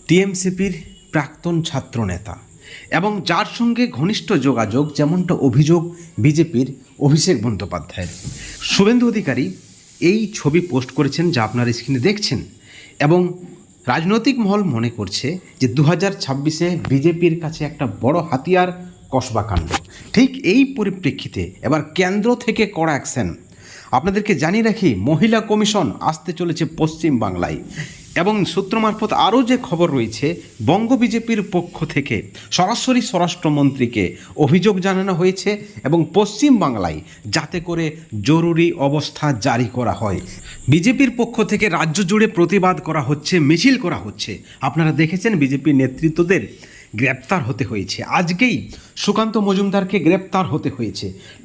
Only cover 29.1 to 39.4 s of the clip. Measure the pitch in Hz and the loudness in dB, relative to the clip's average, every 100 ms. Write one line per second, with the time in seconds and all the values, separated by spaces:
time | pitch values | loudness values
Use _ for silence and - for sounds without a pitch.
29.1 | - 160 233 240 254 254 165 170 135 110 | 2 4 4 4 0 0 0 2 2 -2
30.1 | - 143 170 - - 110 185 226 262 233 | -2 -4 -4 -10 -4 2 2 2 2 2
31.1 | 226 233 226 180 175 170 - 156 147 135 | 0 -2 -2 -2 -2 -4 -6 -4 -4 -2
32.1 | 104 - - - - 185 226 - 247 - | -4 -6 -16 -4 0 2 0 0 0 0
33.1 | 180 170 - 160 147 143 135 120 110 87 | 0 0 0 0 4 2 2 0 0 -2
34.1 | - - - 143 180 196 190 190 190 196 | -4 -12 0 2 4 4 2 0 0 0
35.1 | 170 185 185 202 208 - - 135 170 156 | 0 0 0 -2 -4 -8 -8 0 0 2
36.1 | 196 208 - 294 240 156 113 87 78 - | 2 0 2 4 4 2 0 -2 -4 -12
37.1 | - 107 156 151 185 175 165 160 160 - | -16 -6 -4 -4 -6 -4 -4 -4 -6 -10
38.1 | 107 101 160 170 165 170 - 139 147 143 | -2 2 4 4 2 2 2 0 0 -2
39.1 | - 151 120 | -4 -2 0